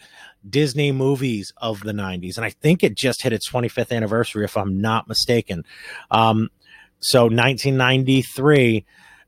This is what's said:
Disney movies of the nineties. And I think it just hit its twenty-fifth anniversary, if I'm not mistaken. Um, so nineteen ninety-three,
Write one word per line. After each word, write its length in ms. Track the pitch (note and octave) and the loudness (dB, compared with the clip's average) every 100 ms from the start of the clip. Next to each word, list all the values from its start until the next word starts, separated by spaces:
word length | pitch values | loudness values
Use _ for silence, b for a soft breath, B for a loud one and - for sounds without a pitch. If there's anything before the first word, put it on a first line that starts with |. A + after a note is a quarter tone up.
| B B B B G2 | B B B B -6
Disney 420 | C3+ D3+ C3 C#3+ | -2 0 0 0
movies 640 | C3+ C3+ C#3 C3 A2 F#2 - | 0 0 0 -2 -4 -6 -8
of 240 | A#2 G#2+ | -8 -6
the 120 | G#2 | -6
nineties. 440 | G#2 G2 F#2 F2+ F#2+ | -6 -6 -6 -10 -8
And 80 | A2 | -10
I 40 | |
think 340 | - D3+ F3 | -2 2 2
it 120 | F3 G#2+ | 2 0
just 260 | C3 A#2 | -2 -2
hit 120 | C3 | -2
its 120 | A2+ - | -4 -4
twenty-fifth 460 | B2+ A#2+ - A#2 | -4 -4 -4 -4
anniversary, 540 | A#2+ A2 A2+ A#2 G#2+ G#2 | -2 -2 0 -2 -2 -4
if 120 | A2 | -2
I'm 240 | G2 F#2+ | -4 -2
not 260 | G#2+ A2 - | 0 -2 -2
mistaken. 580 | G#2+ - A#2+ - F2+ - B B B B | -2 0 0 -2 -8 -10 B B B B
Um, 380 | A2 A2+ A2 A2 _ b b b _ | 2 4 2 -2 _ b b b _
so 280 | - B2+ A#2 | 0 4 4
nineteen 500 | A2+ B2 B2+ C#3 C3 | 4 2 0 -2 2
ninety-three, 1080 | B2+ C3 C3 C3+ B2+ - C#3 D3 B2 A2 - b b b | 2 2 2 2 0 0 4 4 4 2 -4 b b b